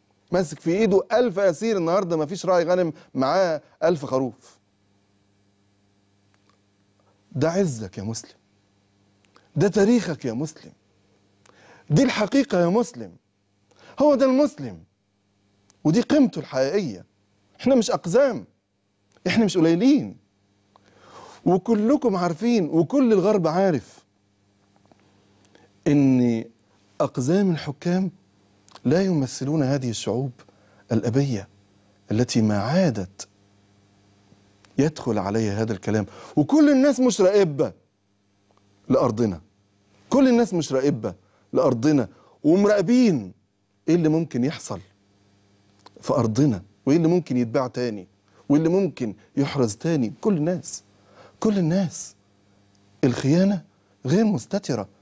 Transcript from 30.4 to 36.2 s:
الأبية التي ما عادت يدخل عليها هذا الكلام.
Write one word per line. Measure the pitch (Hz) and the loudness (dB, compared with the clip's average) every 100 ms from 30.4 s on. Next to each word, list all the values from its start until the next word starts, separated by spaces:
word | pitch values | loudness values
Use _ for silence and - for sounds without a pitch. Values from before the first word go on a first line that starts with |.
| - _ _ _ - | -20 _ _ _ -4
الأبية | 113 120 120 143 110 95 _ _ _ _ _ - | -2 0 0 0 -4 -8 _ _ _ _ _ -4
التي | 107 123 117 | -2 0 0
ما | 110 104 | 0 0
عادت | 107 165 185 104 92 - - _ _ _ _ _ _ _ _ _ _ _ _ _ _ - | 0 0 0 -2 -8 -14 -20 _ _ _ _ _ _ _ _ _ _ _ _ _ _ -2
يدخل | 147 156 - 104 | -2 -2 -4 -4
عليها | 95 110 110 101 | -2 -2 -2 -2
هذا | 113 | -4
الكلام. | 101 - 107 95 - | -6 -4 -2 -4 -10